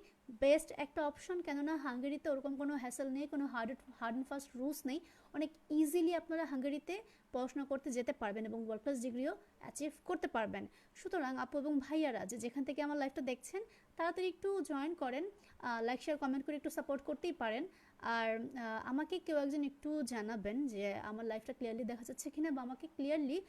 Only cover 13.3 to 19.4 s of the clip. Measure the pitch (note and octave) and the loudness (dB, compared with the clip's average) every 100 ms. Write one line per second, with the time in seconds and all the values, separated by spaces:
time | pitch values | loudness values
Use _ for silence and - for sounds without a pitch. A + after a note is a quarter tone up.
13.3 | B3 - F#4+ A4 - - - E4 F4+ F#4 | -4 -4 -6 -6 -12 -18 0 0 2 -2
14.3 | F4 G4 G4 D4 C#4 D4 E4+ C#4 C4 F#4+ | 0 0 0 0 0 0 0 -2 0 -4
15.3 | - - - B3 A#3 A3+ B3 - D4 C#4 | -8 -20 -6 -2 0 0 0 0 0 2
16.3 | C4+ C#4 D4 D4+ D#4+ D4 C#4 D4 D4 F4 | 0 0 -2 -2 -4 -2 -2 -2 -2 -2
17.3 | - A3+ A3+ F#4 - - - - A#3 A3+ | 0 0 0 -4 -10 -20 -8 -2 2 2
18.3 | A3+ B3 C4 A3+ A3 - C4 D4+ F4+ E4+ | 0 -2 -6 -4 -4 0 0 0 -2 2
19.3 | D4+ | 2